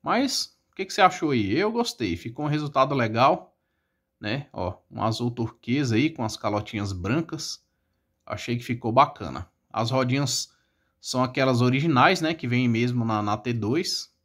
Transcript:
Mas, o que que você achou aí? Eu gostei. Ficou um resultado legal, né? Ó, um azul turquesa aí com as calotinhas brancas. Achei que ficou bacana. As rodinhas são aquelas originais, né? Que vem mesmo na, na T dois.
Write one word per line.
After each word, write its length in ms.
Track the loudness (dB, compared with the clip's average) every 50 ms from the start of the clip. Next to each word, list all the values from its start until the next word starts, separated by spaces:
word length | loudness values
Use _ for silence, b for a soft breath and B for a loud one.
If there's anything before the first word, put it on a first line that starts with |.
Mas, 540 | -2 -2 0 0 0 0 -2 -4 -6 -8 _ _ _ _
o 40 | _
que 120 | -10 -10
que 80 | -6 4
você 80 | 6
achou 300 | 6 6 6 2 0 0
aí? 220 | 2 2 2 2 2
Eu 160 | 2 0 0
gostei. 460 | 0 -2 -4 -4 -4 _ -2 -2 -2
Ficou 300 | -4 -6 -12 -8 -6 -4
um 20 | -2
resultado 460 | -2 -2 -2 -2 2 2 2 2 2
legal, 600 | 0 0 0 4 4 4 4 4 2 -4 _ _ _ _ _ _ _ _ _ _ _ _ _ _ _
né? 280 | -6 -6 -4 -6 -6 _
Ó, 280 | -8 -6 -6 -6 -6 -10 _ _
um 120 | -6 -2
azul 280 | -2 -2 -2 -2 -4 -4
turquesa 680 | -4 -4 -6 -6 -6 _ -4 -2 -2 0 0 2 2
aí 120 | 2 2 2
com 160 | 0 -4 -6
as 140 | -6 -6 -4
calotinhas 520 | -4 -2 -2 -2 -4 -4 -6 -6 -4 -4
brancas. 720 | -6 -6 -2 0 0 0 0 -4 -8 -10 -10 -10 -12 -14 _ _ _ _ _ _ _ _ _ _ _ _ _
Achei 320 | -10 -10 -8 -4 -4 -4
que 80 | -4 -2
ficou 260 | -4 -6 -4 -2 2
bacana. 560 | 4 4 4 4 2 -10 -10 -10 -10 -10 -12 _ _ _ _ _
As 200 | -4 -4 -2 0
rodinhas 680 | 0 0 2 2 0 0 0 -2 -2 -4 -6 -8 _ _ _ _ _ _ _ _ _ _
são 240 | -12 -4 -2 0
aquelas 380 | -2 0 0 0 2 2 4 4
originais, 600 | 4 4 4 2 2 4 4 6 6 6 4 2
né? 100 | 0 -4
Que 160 | -4 -4 -2 0
vem 180 | 0 2 2
mesmo 380 | 2 2 2 2 0 0 0 0
na, 180 | 0 0 0
na 140 | 0 0 -2
T 160 | -2 -2 -4
dois. 580 | -4 -2 0 0 0 0 -2 -2 -4 -6 -8 _ _ _